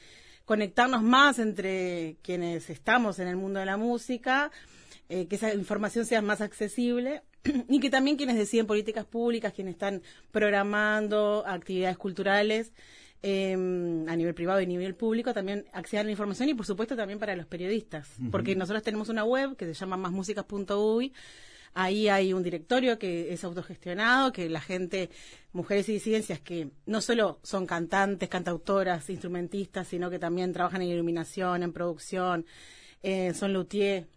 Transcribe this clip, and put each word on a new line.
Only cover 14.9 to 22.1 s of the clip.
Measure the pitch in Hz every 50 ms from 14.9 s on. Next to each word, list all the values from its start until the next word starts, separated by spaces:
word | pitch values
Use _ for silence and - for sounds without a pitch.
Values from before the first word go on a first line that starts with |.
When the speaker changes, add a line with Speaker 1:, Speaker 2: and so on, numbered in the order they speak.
| 185
Speaker 1:
público, | - 233 220 220 233 233 254 233
también | 214 190 190 202 208 - - -
accedan | 233 - - - 208 208
a |
la | 214
información | 208 196 208 208 190 - 247 294
y, | 302
por | 226 196
supuesto, | - 202 180 220 226 277
también | 226 214 190 202 208
para | 214 208 190
los | 175 160
periodistas, | - - 170 180 185 220 220 208 - - 151 143 - - -
Speaker 2:
Ujú. | 127 117
Speaker 1:
porque | 107 190 - - 190
nosotros | 190 185 175 208 214 214
tenemos | 226 214 214 214 220
una | 226 220 214
web | 226 254 262 269 277 269
que | - 196
se | 165 156
llama | - 190 185 185
más | 185 190 180
músicas | 180 196 185 202 208 202 185
punto | - 208 202 196 - 202 202 208 214 220
uy, | 233 254 277 - - - - - - - - - - - - -
ahí | 180 185 185 196 214 214
hay | 208